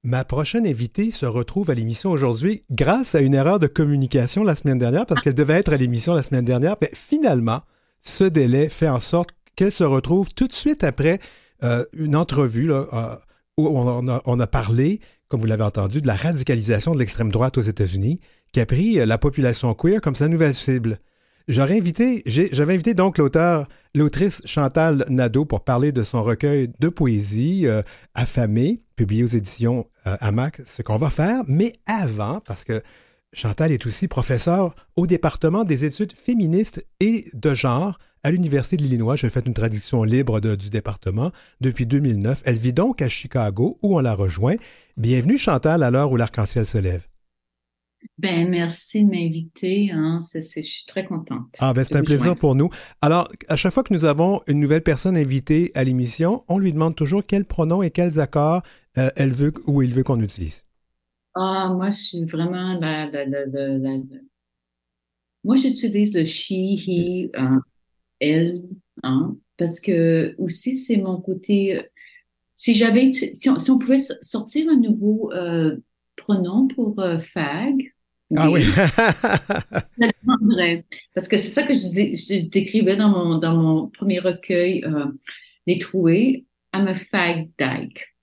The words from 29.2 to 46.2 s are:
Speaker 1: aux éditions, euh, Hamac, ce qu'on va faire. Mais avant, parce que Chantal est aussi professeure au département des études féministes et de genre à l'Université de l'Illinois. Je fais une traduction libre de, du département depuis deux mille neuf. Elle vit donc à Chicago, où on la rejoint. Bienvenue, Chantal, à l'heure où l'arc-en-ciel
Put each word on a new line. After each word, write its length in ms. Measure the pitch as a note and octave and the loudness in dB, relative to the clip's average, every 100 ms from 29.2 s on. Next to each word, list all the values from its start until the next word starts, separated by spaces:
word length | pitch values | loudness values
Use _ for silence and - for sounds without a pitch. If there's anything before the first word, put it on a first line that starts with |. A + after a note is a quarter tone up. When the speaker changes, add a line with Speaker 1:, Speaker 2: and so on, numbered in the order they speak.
Speaker 1:
aux 60 | A#2+ | 0
éditions, 580 | A#2 G2 - A#2 B2 A2+ _ F#2+ | 0 -4 -4 -2 -2 -6 _ -6
euh, 80 | G2 | -4
Hamac, 420 | G#2+ G#2+ C3+ - C3 | -2 0 -2 -8 -16
ce 160 | - | -12
qu'on 140 | A2+ G#2+ | -4 0
va 120 | D3 | 0
faire. 360 | - F3 B3+ F3 | 0 0 0 0
Mais 280 | D3 A#3 - - | 0 0 -2 -4
avant, 540 | G#3+ D#3 G#2+ G#2 F#3 | -2 -2 -2 -4 -6
parce 240 | - G2 | -8 -12
que 180 | - A2 - _ _ _ _ | -6 -6 -8 _ _ _ _
Chantal 380 | - G#2+ G#2 D#3+ | -6 -6 0 0
est 160 | C3 A#2 | 0 -4
aussi 220 | - F#3+ | -4 -4
professeure 640 | - A#2+ B2 E3+ F3+ F3+ - _ - | -2 -2 0 2 0 0 -4 _ -2
au 100 | E3+ | 2
département 560 | F3 D#3+ - D#3+ F#3+ | 2 0 0 0 0
des 220 | G#3 C3+ | 0 0
études 280 | D3+ C#3+ G#3 | -2 -2 -6
féministes 720 | - - A#3+ E3+ F3+ A3 - - _ | -4 -2 0 2 2 0 -6 -16 _
et 280 | G3+ A3+ - | 0 0 -4
de 220 | A#2+ D3+ | -2 0
genre 440 | C3 C3 A#2+ G3 F3+ _ _ | 2 0 0 -2 -6 _ _
à 80 | C#3+ | -2
l'Université 440 | F3 E3 C#3 - F3+ | 0 2 0 0 0
de 60 | |
l'Illinois. 320 | C#3+ A#2+ A2+ | 0 0 0
Je 140 | C#3 B2 | 0 -2
fais 100 | C3 | -2
une 140 | B2 | -4
traduction 480 | A2+ A2+ G#2+ - A#2+ | -2 -2 -4 -2 0
libre 380 | A2 B2 B2+ G#2+ | 2 2 2 0
de, 160 | G#2+ G2+ | 0 -4
du 120 | G2+ | -4
département 640 | G#2+ G#2 G2 F#2+ G#2 D#3+ - _ _ | -6 -6 -8 -6 -2 -4 -6 _ _
depuis 260 | C3 A#2+ A#2 | -4 -2 0
deux 140 | C#3 | 0
mille 180 | C#3+ G#2 | 2 0
neuf. 240 | G#2+ C#3 | 0 -2
Elle 120 | - A#2 | -2 0
vit 160 | A#2+ | 0
donc 300 | B2 A3+ - | 2 0 0
à 60 | B2+ | -4
Chicago, 680 | - - - G#2+ G2 D#3 - | -4 -4 -2 -2 0 -2 0
où 140 | G3+ F3+ | 0 2
on 40 | |
la 140 | B2+ | 2
rejoint. 420 | G2 G2 E2+ A#2+ A3 - - _ - | 0 -2 0 0 0 -6 -20 _ -4
Bienvenue, 420 | A2+ B2+ C3+ C4 | 0 2 2 2
Chantal, 460 | - C3+ D#3 E3 | 2 2 2 2
à 80 | B2+ | 2
l'heure 180 | C3 C#3+ | 2 2
où 60 | |
l'arc-en-ciel 500 | B2 | 0